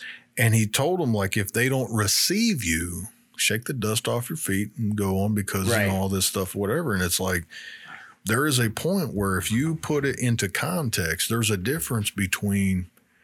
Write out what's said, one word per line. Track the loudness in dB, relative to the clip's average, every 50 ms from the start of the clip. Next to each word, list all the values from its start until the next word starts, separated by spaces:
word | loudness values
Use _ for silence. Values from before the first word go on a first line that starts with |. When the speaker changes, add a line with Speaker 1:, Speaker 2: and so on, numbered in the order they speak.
| -16 -16 -16 -18 -20 _ _ 2
Speaker 1:
And | 4 4 6
he | 4 2
told | 2 2 0 2 2 2 2
them, | 2 2 2
like, | 2 2 0 0
"If | 0 -2 0 0
they | 0 2 2
don't | 2 0 0 0 0
receive | 0 0 2 2 2 2 2 2 2 2 2 2 0 0
you, | 0 0 0 0 -2 -6 -8 -10 -12 -14 _ _ _ _
shake | -2 0 0 2 0 -2
the | -4 -4
dust | -2 -2 0 0 0 0
off | 0 -2 -2 -2 -4
your | -6
feet | -6 -2 -2 0 0 0 -2 -4
and | -4 -2 -2 0
go | 0 0 2 2 2 2
on | 2 2
because, | 0 0 -2 -2 -2 0 2
Speaker 2:
Right. | 2 2 2
Speaker 1:
you | 2 2
know, |
all | 0 0 0
this | 0 0 0
stuff, | 0 0 0 -2 -2 -2
whatever." | -2 -2 0 0 0 0 0 0
And | 0 0
it's | 0 0 0
like, | 0 0 0 -2 -4 -6 -12 -16 -16 -16 -18 -18 -18 -18 -18 -18 -20 -20 -20 _ _
there | 0 0 2 2
is | 2 2 2
a | 2 0
point | -2 -2 -2 0 0 0 0 -2 -2
where | 0 0 2 0 0
if | 0 0
you | 0 2 2 0 -2
put | -2 -2 0 0 0 2
it | 0 0 0
into | 0 0 2 2 0 -2
context, | -2 -2 -2 -2 0 0 -2 0 -2 -2 -2 -2 -2 -2 -2 -2
there's | 0 0 0 0
a | 0
difference | 0 0 -2 -2 -2 -2 -2 -2 -2 -2 -2
between | -2 -2 -2 -2 -2 -2 0 0 2 2 2 2 2 0 -2 -4 -12 _ _ _ _ _